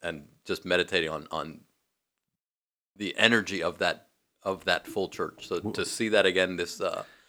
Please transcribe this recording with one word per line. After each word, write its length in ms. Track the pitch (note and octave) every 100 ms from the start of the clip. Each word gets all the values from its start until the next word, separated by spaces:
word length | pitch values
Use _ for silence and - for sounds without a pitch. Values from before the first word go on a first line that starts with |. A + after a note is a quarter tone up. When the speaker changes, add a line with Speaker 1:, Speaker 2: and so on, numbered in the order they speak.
Speaker 1:
and 240 | E2+ D#2 - _
just 200 | - F2+
meditating 460 | F2 F2+ F2 F#2 D#2+
on, 160 | D#2 D2+
on 300 | D#2+ D#2 D2+ _ _ _ _ _ _ _ _ _ _ _ _ _ G2
the 180 | G2+ -
energy 440 | A2+ A#2 F#2+ G2
of 160 | E2 E2+
that, 300 | F2+ D#2+ _ _ _ _
of 220 | G2 F#2
that 220 | F#2 F2 -
full 220 | G#2 F#2
church. 380 | - D#2+ - -
So 100 | G2
Speaker 2:
W- 180 | G#2
Speaker 1:
to 100 | G#2+
see 240 | F2 - A2
that 160 | G#2
again 320 | F#2+ F#2 F#2 F2
this, 240 | F2 -
uh, 220 | F#2 - - -